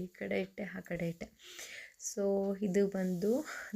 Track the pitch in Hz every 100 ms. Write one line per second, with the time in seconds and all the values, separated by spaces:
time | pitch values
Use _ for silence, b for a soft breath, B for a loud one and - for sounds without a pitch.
0 | 180 - 202 196 190 - 190 185 - 170
1 | 170 165 - B B B B B B -
2 | - - 196 196 196 196 208 185 196 196
3 | 185 180 196 254 302 B B